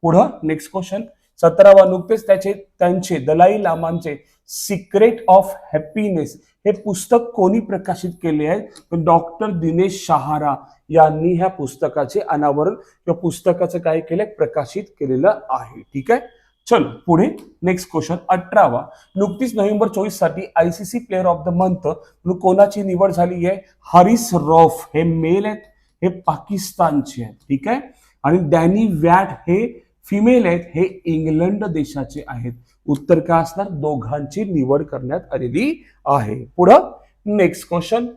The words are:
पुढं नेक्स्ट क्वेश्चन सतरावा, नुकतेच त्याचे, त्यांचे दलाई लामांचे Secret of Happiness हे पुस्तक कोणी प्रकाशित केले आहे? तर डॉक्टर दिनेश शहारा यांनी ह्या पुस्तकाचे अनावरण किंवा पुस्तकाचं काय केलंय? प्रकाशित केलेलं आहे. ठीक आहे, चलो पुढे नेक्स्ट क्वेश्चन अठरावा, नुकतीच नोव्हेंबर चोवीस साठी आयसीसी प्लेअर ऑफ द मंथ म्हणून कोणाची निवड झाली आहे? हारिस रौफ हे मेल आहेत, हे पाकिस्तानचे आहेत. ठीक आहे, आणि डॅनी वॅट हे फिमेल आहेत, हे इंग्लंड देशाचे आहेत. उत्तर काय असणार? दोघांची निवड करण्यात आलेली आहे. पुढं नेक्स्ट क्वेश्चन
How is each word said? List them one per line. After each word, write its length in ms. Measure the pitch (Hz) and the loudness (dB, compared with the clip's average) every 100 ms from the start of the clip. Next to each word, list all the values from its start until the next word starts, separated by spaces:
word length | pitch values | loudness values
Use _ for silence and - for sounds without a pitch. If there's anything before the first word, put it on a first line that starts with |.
पुढं 240 | 165 165 233 - | 4 4 4 0
नेक्स्ट 280 | 156 156 - | -6 -6 -6
क्वेश्चन 300 | 190 185 160 113 _ _ _ | -10 -8 -10 -12 _ _ _
सतरावा, 480 | 165 165 196 196 185 | 0 8 10 10 8
नुकतेच 360 | 185 175 226 220 | 4 -2 -4 0
त्याचे, 260 | 196 196 202 - _ | 0 0 -6 -10 _
त्यांचे 400 | 175 185 180 165 | 0 0 -4 -4
दलाई 440 | 131 156 180 214 | 0 4 4 4
लामांचे 540 | 190 165 165 170 165 143 _ _ | -2 -4 -4 -6 -8 -12 _ _
Secret 720 | _ - - 196 - 196 226 226 - | _ -14 -6 -8 -2 2 2 2 4
of 140 | 190 190 - - | 4 4 -6 -6
Happiness 540 | 156 156 220 208 180 143 - _ _ 202 | -6 -6 -6 -4 -2 -6 -10 _ _ -4
हे 60 | |
पुस्तक 440 | 208 214 185 - 233 | -2 -4 -8 -2 -2
कोणी 440 | 233 - 185 220 | -2 0 2 2
प्रकाशित 500 | - 190 190 175 180 | -2 -8 -6 -8 -8
केले 360 | 175 165 151 151 | -8 -4 -2 -2
आहे? 140 | 190 | -4
तर 360 | 214 - _ 170 | -6 -20 _ -4
डॉक्टर 460 | 165 170 165 - 214 | 2 2 2 -8 -6
दिनेश 560 | 175 160 165 190 185 - | -4 -2 0 -2 -2 -2
शहारा 480 | 156 135 151 147 135 - _ _ | -2 0 -4 -2 -4 -8 _ _
यांनी 460 | 156 156 156 165 | 4 4 4 -2
ह्या 140 | 175 185 | 0 -2
पुस्तकाचे 720 | 185 139 - 156 151 135 202 - | -4 -10 -4 -4 -4 -4 -4 -4
अनावरण 460 | 151 147 143 160 | -2 0 0 -2
किंवा 400 | 226 - _ - | -4 -14 _ -6
पुस्तकाचं 640 | 170 180 - - 175 175 175 | -4 -4 -4 -2 0 -2 -2
काय 220 | 170 160 | -2 -4
केलंय? 260 | 160 170 208 | -2 -4 -4
प्रकाशित 560 | - 156 156 139 190 | -4 -4 -2 -6 -8
केलेलं 580 | 208 _ 139 131 170 214 - | -12 _ -4 0 0 0 -4
आहे. 300 | 131 110 - | -8 -8 -20
ठीक 300 | - 139 131 | -12 -12 -2
आहे, 100 | 247 - _ _ _ - | -2 -2 _ _ _ 0
चलो 180 | 233 - - - | 0 0 -6 0
पुढे 220 | 165 233 - - _ | 2 2 -2 -18 _
नेक्स्ट 280 | 175 180 - | -4 -4 -4
क्वेश्चन 260 | 165 156 175 - | -6 -4 -8 -2
अठरावा, 540 | 185 180 220 170 120 143 - _ 190 | -4 0 2 2 2 -8 -18 _ -4
नुकतीच 380 | 196 202 254 | -4 -2 -6
नोव्हेंबर 340 | 214 202 208 220 | -2 -2 0 -2
चोवीस 300 | - 202 - | -2 -6 -2
साठी 240 | 175 - 190 - | -4 -4 -6 0
आयसीसी 420 | 170 175 196 240 | 0 0 -8 -10
प्लेअर 280 | 240 - 185 | -6 -2 0
ऑफ 180 | 170 165 | 0 -2
द 20 | |
मंथ 380 | 175 185 180 147 | 0 0 -2 -4
म्हणून 520 | 160 - _ 175 180 | -6 -12 _ -6 -2
कोणाची 440 | 190 185 202 208 | 0 4 4 2
निवड 300 | 196 180 196 | -6 0 0
झाली 340 | 165 175 180 170 | 0 -2 -2 -4
आहे? 120 | 196 - _ | -4 -10 _
हारिस 540 | - 170 180 226 233 | 2 4 6 4 0
रौफ 560 | 175 147 160 165 - - | -2 2 6 6 2 -6
हे 80 | 151 | -2
मेल 420 | 170 165 160 185 | 0 0 0 0
आहेत, 160 | 214 214 - _ _ _ | -2 -8 -16 _ _ _
हे 60 | 180 | -4
पाकिस्तानचे 1120 | 180 180 147 - 202 - - 170 147 135 - | -4 -6 -6 -6 -8 -8 -2 0 0 -4 -10
आहेत. 120 | 113 | -12
ठीक 340 | - _ 139 208 | -14 _ -6 -2
आहे, 120 | 233 - _ _ _ | -6 -6 _ _ _
आणि 160 | - 175 | 0 2
डॅनी 480 | 160 165 165 196 226 | 2 2 2 2 0
वॅट 420 | 165 160 175 196 | 0 4 4 2
हे 540 | 147 - 180 233 - _ _ - | -8 -2 -2 -2 -8 _ _ -6
फिमेल 360 | 202 220 254 196 | 0 4 4 4
आहेत, 140 | 170 170 | -2 -4
हे 260 | 156 185 190 | -4 -4 -4
इंग्लंड 600 | 175 160 160 156 175 202 | -4 -4 0 0 0 -2
देशाचे 600 | 208 160 143 143 127 147 - | -4 -6 -6 -8 -10 -12 -14
आहेत. 260 | 120 120 117 _ _ - | -10 -10 -12 _ _ -6
उत्तर 300 | 143 - 170 | -6 2 0
काय 240 | 170 165 | 2 -2
असणार? 260 | 160 - 196 | -2 -6 -8
दोघांची 760 | 160 147 147 110 147 143 185 | -6 -6 -6 -6 -8 -8 -8
निवड 380 | 208 170 127 139 | -4 -4 0 -2
करण्यात 380 | 151 131 127 160 - | -2 -10 -8 -10 -8
आलेली 520 | 135 127 127 165 330 _ _ - | -8 -6 -4 -4 -6 _ _ -2
आहे. 380 | 139 107 107 - - | -2 -2 -8 -12 2
पुढं 340 | 180 277 - - _ _ - | 6 6 6 -12 _ _ -6
नेक्स्ट 420 | 208 175 180 - | 0 0 0 -8
क्वेश्चन 380 | 175 185 226 240 | -6 -2 -4 -4